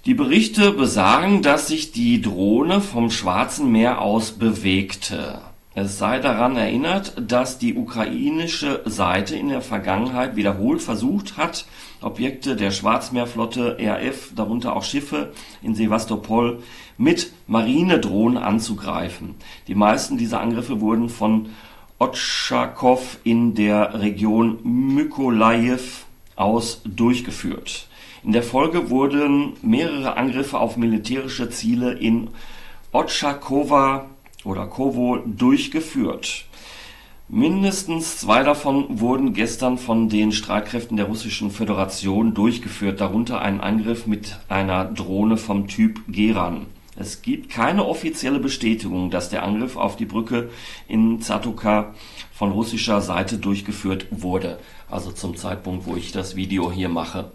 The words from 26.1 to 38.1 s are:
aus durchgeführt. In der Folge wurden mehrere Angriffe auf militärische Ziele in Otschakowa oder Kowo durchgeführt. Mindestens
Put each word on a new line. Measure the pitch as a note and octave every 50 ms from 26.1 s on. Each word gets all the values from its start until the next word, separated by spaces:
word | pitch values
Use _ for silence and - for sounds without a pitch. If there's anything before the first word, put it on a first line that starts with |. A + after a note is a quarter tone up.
| - - - - -
aus | - F#2+ G#2 A2+ A#2 A2+ - - - -
durchgeführt. | A2 F#2+ G#2+ A#2 A#2+ B2 A#2+ - - - - - F2 E2+ - - - - - - - - - - - - -
In | - A2
der | G#2+ A#2+
Folge | A#2+ A#2 B2 C3 D3 D#3+ E3 F3 C#3 -
wurden | B2 C3 C3+ C#3 C#3 C#3+ D3 C#3+ C#3+ C#3+ C#3+ - - -
mehrere | - A2+ A2+ C3+ E3 E3 D3 C#3 C3 B2 - -
Angriffe | B2+ C3+ A#2 C3 C3+ - C3+ -
auf | A#2 A2 -
militärische | A#2+ A#2 A2+ A2 G#2 G#2 - C3 C3+ C3 C3 - - A#2+ A#2
Ziele | - - - A2+ A#2+ A#2+ B2 B2 -
in | - G#2+ A2+ A2+ A#2+ A#2 A2+ - - - - - - - - - - - -
Otschakowa | - C3 D#3+ D#3 - - D3+ C#3+ C#3 C#3+ - - C3 C#3 D3 C3 D3 C#3 C3+ C3+ C3+ C3+ C3+ - - - - - - -
oder | - G2+ F#2+ F#2+ F#2+
Kowo | - - B2+ C3+ C3+ A#2+ A#2+ B2 B2 B2 -
durchgeführt. | - A#2+ G2+ F#2+ B2 B2+ C#3 C#3+ - - - D#3+ D#3+ - - C3+ G#2+ D#2+ C#2 - - - - - - - - - - - - - - - - - - - - - - -
Mindestens | - G#2+ C3+ E3 F3+ G3 G3 G3 F#3+ - - E3 E3 E3 D#3+ -